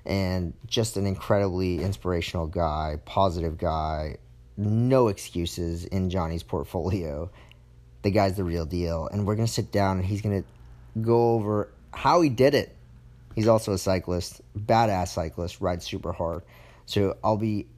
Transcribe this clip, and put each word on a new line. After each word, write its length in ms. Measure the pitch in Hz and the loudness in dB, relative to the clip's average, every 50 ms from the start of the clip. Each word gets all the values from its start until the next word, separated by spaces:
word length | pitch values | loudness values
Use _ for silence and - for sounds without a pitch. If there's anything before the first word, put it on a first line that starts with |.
| - | -6
and 480 | - 90 98 95 90 92 92 90 82 - - - 113 | -4 -2 0 0 0 -2 -2 -4 -4 -8 -10 -12 -4
just 300 | - 117 113 - - 98 | -2 -2 -2 0 -2 -2
an 80 | 98 | -2
incredibly 760 | 101 92 90 - - 110 101 101 98 87 92 95 92 90 80 | -2 -2 -4 0 2 2 2 2 2 0 0 0 0 0 0
inspirational 680 | 78 95 98 - - 90 90 85 82 - - 90 82 78 | -2 -2 -4 -4 -2 -2 -2 -2 -2 -4 -4 -4 -4 -4
guy, 520 | 80 87 85 80 76 78 78 78 76 76 - | -2 0 0 0 0 -2 -4 -4 -6 -8 -10
positive 520 | - - 98 98 98 82 87 82 82 78 - | -4 0 2 2 2 2 -2 -4 -4 -4 -2
guy, 600 | 87 82 80 80 78 78 80 76 78 76 - - - - - - - - - - | -2 -2 0 0 -2 -2 -4 -4 -6 -8 -10 -12 -16 -20 -20 -20 -20 -18 -8 -4
no 500 | 104 107 107 113 120 127 131 131 123 110 | -2 0 2 2 4 4 6 6 6 4
excuses 760 | 101 - - - - 90 85 85 - - 87 85 85 85 87 | 2 -2 -8 -8 -4 -4 -4 -4 -4 -4 -4 -4 -4 -6 -6
in 240 | - - 98 92 92 | -4 -2 -2 0 0
Johnny's 340 | 87 92 85 80 82 85 - | 0 -2 -2 -2 -4 -6 -6
portfolio. 880 | - - 87 69 - - 92 78 92 95 98 85 78 71 73 85 92 - - - - - - - - - - - - - - - | -6 -6 -6 -6 -4 -6 -4 -2 -2 -2 -2 -2 -4 -6 -6 -8 -10 -12 -18 -20 -20 -20 -20 -20 -20 -20 -20 -20 -20 -20 -2 -2
The 80 | 101 | 2
guy's 260 | 92 107 98 98 92 98 | 4 4 4 4 2 0
the 60 | 95 | -2
real 220 | 87 82 85 82 | -2 -2 -4 -4
deal. 420 | 73 90 87 87 82 82 80 78 - | -4 -2 -2 -2 -2 -2 -4 -4 -4
And 140 | - 104 104 | -4 -2 0
we're 100 | 98 107 | 0 0
gonna 120 | 107 113 113 | 0 0 0
sit 240 | - - 107 - | 0 -2 -4 -2
down 260 | - 101 98 98 95 92 | 0 2 2 2 2 0
and 80 | 92 | 0
he's 160 | 92 104 101 | -2 -4 -2
gonna 220 | 104 107 101 98 90 - - - - - - - - - - 110 | -2 -2 -2 -2 -2 -6 -14 -20 -20 -20 -20 -20 -20 -10 -6 -4
go 320 | 110 113 117 117 120 117 117 | 2 4 4 4 6 4 4
over 360 | 113 104 104 107 104 101 - - - - - | 2 0 0 0 0 -2 -4 -8 -20 -20 -18
how 300 | - - - 135 151 175 | -14 0 2 4 6 6
he 80 | 170 147 | 4 4
did 240 | 120 110 127 143 143 | 4 6 4 6 6
it. 220 | 123 - - - - - - - - - - - - - - - | 4 0 -2 -8 -20 -20 -20 -20 -20 -20 -20 -20 -20 -20 -8 -4
He's 140 | - 107 113 | 2 4 6
also 260 | 113 110 - - 98 | 6 6 4 0 -2
a 40 | 92 | 0
cyclist, 640 | - 98 95 92 87 - 90 87 85 - - - - - - 104 | 0 0 0 0 0 -2 -4 -4 -4 -6 -12 -18 -20 -12 -12 -10
badass 520 | 104 110 117 113 117 110 98 92 90 90 | 0 2 4 4 4 4 2 0 -2 -2
cyclist, 500 | - 95 82 80 - - 87 87 - - | -4 -4 -6 -6 -6 -6 -8 -8 -6 -4
rides 260 | 98 90 90 87 - | -4 -2 -2 -4 -6
super 280 | - - 95 - 85 82 | -8 -10 -8 -6 -8 -6
hard. 300 | - 90 82 82 82 - - - - - - - - - | -4 -4 -4 -4 -6 -10 -14 -20 -20 -20 -20 -20 -20 -14
So 320 | - - 104 101 95 - - - | -4 0 0 2 2 0 0 0
I'll 140 | 101 110 104 | 0 0 2
be 300 | 110 110 107 104 - - - | 0 -2 -2 -2 -4 -8 -16